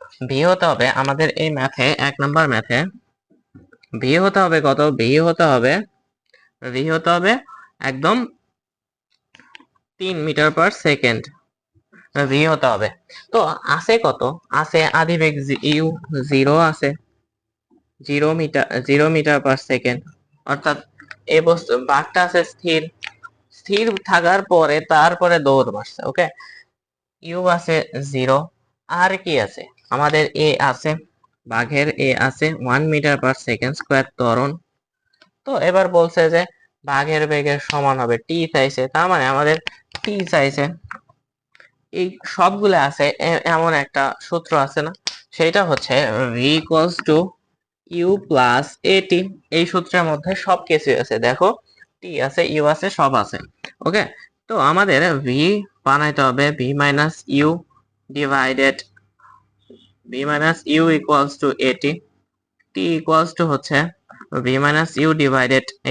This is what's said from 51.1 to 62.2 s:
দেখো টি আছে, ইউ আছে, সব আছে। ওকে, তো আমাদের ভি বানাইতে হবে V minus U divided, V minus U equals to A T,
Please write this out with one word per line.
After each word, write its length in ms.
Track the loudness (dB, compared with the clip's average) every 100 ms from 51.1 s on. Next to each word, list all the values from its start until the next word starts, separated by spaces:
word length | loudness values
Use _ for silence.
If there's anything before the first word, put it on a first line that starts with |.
| -2 0
দেখো 220 | 2 0 0 _ _ _ _
টি 100 | -10 -6 -4
আছে, 160 | -2 -2
ইউ 100 | 0 0
আছে, 120 | 0 -2 -2
সব 140 | 0 0
আছে। 160 | -2 -8 -14 _ -20 -8 -2
ওকে, 160 | -2 -4 -8 -20 _ -6
তো 60 | 0 2
আমাদের 300 | 2 2 2 2 0 -2
ভি 140 | 0 2 0 -4 _ 0
বানাইতে 340 | 2 0 0 0
হবে 180 | 2 0 0
V 20 | -2 0
minus 340 | 0 2 0 -4 -4 0 2
U 20 | 0 -8 _ _ _ -12
divided, 680 | -6 -2 0 0 2 0 0 -8 _ _ _ _ _ _ _ _ -20 _ _ -12
V 20 | -6 -4
minus 280 | 0 0 -2 0 2
U 40 | 4 2
equals 360 | 2 2 2 -2
to 80 | -2 0 -2
A 20 | 0
T, 20 | -4 -4 -10 _